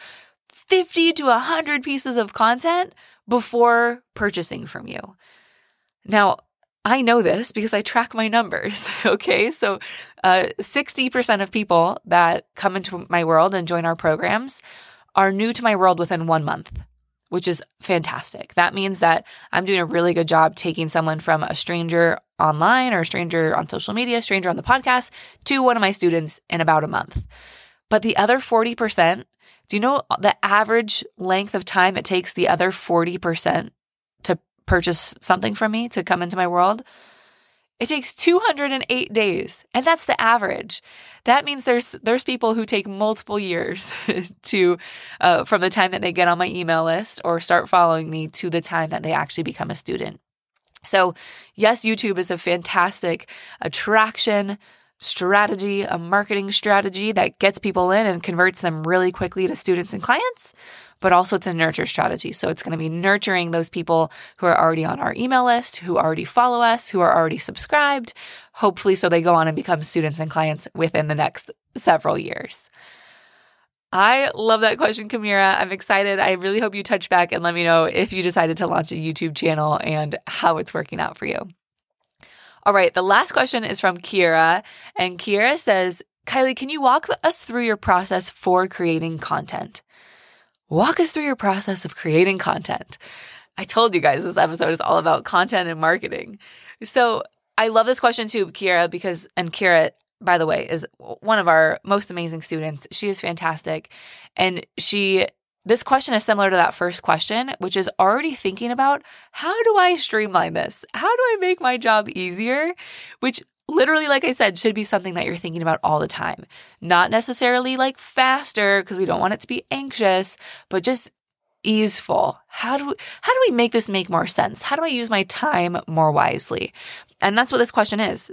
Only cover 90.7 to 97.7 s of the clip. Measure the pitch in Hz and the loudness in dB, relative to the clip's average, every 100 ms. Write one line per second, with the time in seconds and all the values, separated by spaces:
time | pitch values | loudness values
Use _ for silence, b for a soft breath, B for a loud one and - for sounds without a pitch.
90.7 | 160 254 349 330 311 294 247 202 190 202 | 0 2 2 0 0 -2 -2 -2 -2 -4
91.7 | 185 165 - 165 160 190 185 160 - - | -4 -6 -6 0 4 4 4 -2 -4 -6
92.7 | - - - B B B B B - 196 | -8 -8 -16 B B B B B -12 -4
93.7 | 220 233 175 147 143 165 160 156 170 160 | 0 2 2 2 2 -2 0 0 0 -2
94.7 | 165 - 165 160 151 - 175 185 196 170 | 0 0 2 2 0 0 0 0 -2 -2
95.7 | 160 160 180 - - 226 202 B B B | 0 0 0 -4 -10 -12 -18 B B B
96.7 | B 220 262 240 220 - _ _ - 226 | B 0 2 2 0 -6 _ _ 0 2